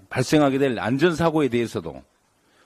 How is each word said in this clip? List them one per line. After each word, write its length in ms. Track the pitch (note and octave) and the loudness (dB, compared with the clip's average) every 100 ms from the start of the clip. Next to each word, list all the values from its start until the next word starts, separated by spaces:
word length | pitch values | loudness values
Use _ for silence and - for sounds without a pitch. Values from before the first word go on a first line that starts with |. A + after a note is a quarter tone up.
| - | -8
발생하게 480 | B2 B2+ D#3 C#3 C3+ | -6 0 2 4 2
될 200 | C#3 G#2+ | 0 -2
안전사고에 680 | G2 C3+ F3 D#3+ E3 D#3 C3+ | -2 2 2 2 0 2 0
대해서도 540 | A#2+ A2+ G#2+ E2 C2 - _ _ _ _ _ | 0 -2 -6 -8 -12 -18 _ _ _ _ _